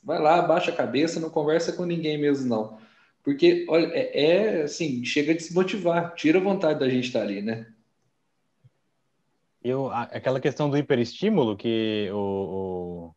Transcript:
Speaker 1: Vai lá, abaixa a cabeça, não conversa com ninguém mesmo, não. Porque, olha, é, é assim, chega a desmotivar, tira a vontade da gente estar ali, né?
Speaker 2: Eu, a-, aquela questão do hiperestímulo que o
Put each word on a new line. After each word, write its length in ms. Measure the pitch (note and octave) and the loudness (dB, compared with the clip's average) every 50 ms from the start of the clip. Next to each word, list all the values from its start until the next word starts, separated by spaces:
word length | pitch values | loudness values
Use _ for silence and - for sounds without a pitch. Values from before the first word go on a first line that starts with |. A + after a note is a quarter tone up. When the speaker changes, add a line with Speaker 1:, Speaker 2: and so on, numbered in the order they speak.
Speaker 1:
Vai 200 | _ A2+ D#3 F3 | _ -4 -2 2
lá, 180 | D#3 D3+ C#3+ - | 4 6 6 6
abaixa 320 | - - D#3+ F3 F3 - | 6 4 2 2 2 0
a 60 | - | -2
cabeça, 420 | - C3+ A2+ A#2 C3 D#3+ D#3+ - E3+ | -2 -2 0 2 2 2 2 0 -4
não 100 | D#3+ D#3+ | -6 -2
conversa 440 | - D#3+ D3+ D3 D#3 E3 E3+ - F3 | -2 0 2 2 2 2 0 -2 -4
com 120 | - F3+ | -4 -4
ninguém 320 | F3 E3+ E3+ D3+ D#3 D3+ | -4 -2 -2 -2 -2 -2
mesmo, 300 | D3 D3 D3 C#3+ C3+ C3 | 0 2 2 2 2 0
não. 320 | B2+ A#2 A2 A2 A2 - - - - _ _ _ _ _ _ _ | 0 0 0 -2 -4 -8 -18 -20 -20 _ _ _ _ _ _ _
Porque, 420 | - C#3+ C3+ F3 F3 F3 F3 E3+ - | -4 0 4 4 4 4 4 0 2
olha, 220 | D3 E3 E3+ - - | 2 2 2 2 0
é, 680 | - B2+ - - - C#3 D#3 F3 F#3+ G#3+ G#3+ G3+ F3 | -2 -2 -2 0 2 4 4 4 4 2 2 0 0
é 20 | D3+ | -2
assim, 420 | C#3+ - - E3+ D3+ C3 A#2+ A#2+ | -4 -4 -4 -4 -4 -4 -4 -4
chega 280 | - - D3 D3 D3 D#3+ | -2 0 0 2 2 0
a 40 | |
desmotivar, 800 | E3 - - E3+ F3+ F#3+ F#3 - G#3 F3 E3+ E3+ E3+ F3 E3+ - | -2 -2 -2 0 0 0 0 -2 -2 0 0 0 0 -2 -4 -8
tira 240 | - - D3 D#3+ F#3+ | -2 0 2 4 4
a 40 | F#3 | 4
vontade 360 | G3+ G3 - - D#3 D3+ D3 | 2 0 0 0 0 0 2
da 100 | C#3+ B2+ | 0 0
gente 180 | B2+ B2+ A#2+ | 0 0 -2
estar 160 | B2 - A#2+ G#2 | -2 -2 -2 -2
ali, 200 | G#2 G2 G2+ G2+ | -2 -4 -6 -4
né? 240 | A2 A2+ A2+ - - - _ _ _ _ _ _ _ _ _ _ _ _ _ _ _ _ _ _ - _ _ _ _ _ _ _ _ _ _ _ _ _ _ _ _ _ _ | -6 -6 -6 -10 -16 -20 _ _ _ _ _ _ _ _ _ _ _ _ _ _ _ _ _ _ -20 _ _ _ _ _ _ _ _ _ _ _ _ _ _ _ _ _ _
Speaker 2:
Eu, 300 | _ A#2 B2+ C3+ C3+ B2+ | _ -4 -2 -2 -2 -4
a-, 120 | A2+ - A#2+ | -4 -6 -6
aquela 360 | - - B2 - C3+ C3 C3+ | -6 -10 -6 -4 -2 -2 0
questão 320 | - D3 B2+ - D3+ D3 | 0 -2 -2 0 -2 0
do 80 | C3+ C#3+ | 0 0
hiperestímulo 800 | D3 - C#3+ A#2+ A#2+ A#2+ - - - G#3 A3 F3+ C3+ A2 G#2 | 2 2 2 2 2 -2 -4 -2 0 2 2 4 2 2 0
que 520 | F#2 - A#2 A2+ A2+ A2 A2 G#2+ G#2+ G#2 F#2 G2+ | -2 -2 -2 0 0 0 0 0 -2 -2 -2 -4
o 1000 | G#2 G2+ G2 G2 G2 G2 F2 F#2 F#2+ F#2+ F#2+ F#2 F2+ F2+ F2 F2 F2 E2+ E2+ E2 | -4 -2 -2 -2 -2 -4 -4 -4 -6 -6 -6 -6 -6 -8 -8 -10 -12 -14 -16 -18